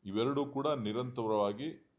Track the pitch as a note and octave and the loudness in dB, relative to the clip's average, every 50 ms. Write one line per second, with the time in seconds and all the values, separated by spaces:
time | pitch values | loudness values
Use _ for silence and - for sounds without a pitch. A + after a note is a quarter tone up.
0 | _ G2+ F#2+ G#2+ A#2 C3 C#3+ C#3 C#3+ - A#2 C3+ C#3 D3+ D3+ C3+ A2 G#2 G#2+ A#2+ | _ -4 0 0 2 2 2 0 0 0 -2 -2 0 0 0 0 0 -2 -2 -2
1 | B2+ C3 B2 B2 A#2 A2 G#2+ G#2 G#2 G2+ G2+ G#2 C3+ D#3+ - - - _ _ | -2 -4 -4 -2 0 2 4 4 4 2 2 -2 -4 -6 -8 -8 -16 _ _